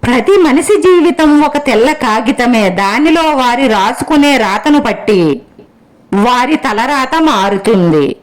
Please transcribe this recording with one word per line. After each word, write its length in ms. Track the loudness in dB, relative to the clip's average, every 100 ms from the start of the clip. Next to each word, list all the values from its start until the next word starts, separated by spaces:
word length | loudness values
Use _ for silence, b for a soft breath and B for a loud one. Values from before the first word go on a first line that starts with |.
ప్రతి 300 | 0 -2 2 2
మనిషి 300 | 4 0 0 2
జీవితం 480 | 4 4 2 2 2 2 2
ఒక 100 | -2 -2
తెల్ల 220 | 0 0 0
కాగితమే, 600 | -2 -2 -2 -2 0 0 0 -2
దానిలో 460 | -4 -2 0 0 0 0
వారి 260 | -2 0 0
రాసుకునే 640 | 0 -2 -4 -2 0 2 2
రాతను 360 | -2 -2 0 0 0
పట్టి 360 | -6 -2 0 0 -2 -8 -20 -20 _ _ _ _
వారి 440 | -2 0 0 0 -2
తలరాత 580 | -2 -4 -2 -2 -2 0
మారుతుంది. 840 | 0 0 -2 -2 0 0 2 2 0 -4